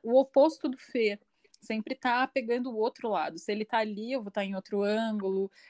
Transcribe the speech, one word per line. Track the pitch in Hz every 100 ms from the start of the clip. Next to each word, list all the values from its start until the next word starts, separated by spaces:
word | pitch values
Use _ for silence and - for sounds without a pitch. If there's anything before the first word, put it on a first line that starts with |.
o | 226 254
oposto | 269 269 311 311 277
do | 254
Fer, | - 247 214 202 _ _ _ _
sempre | - 220 - 254
tá | 254 240 269
pegando | 269 226 240 247
o | 220
outro | 226 - 226
lado. | 185 156 160
Se | -
ele | 208 214
tá | 226
ali, | 214 202 226
eu | 262
vou | 202
tá | 208
em | 196 190
outro | - 202
ângulo, | 202 214 226 214 190 190 196 -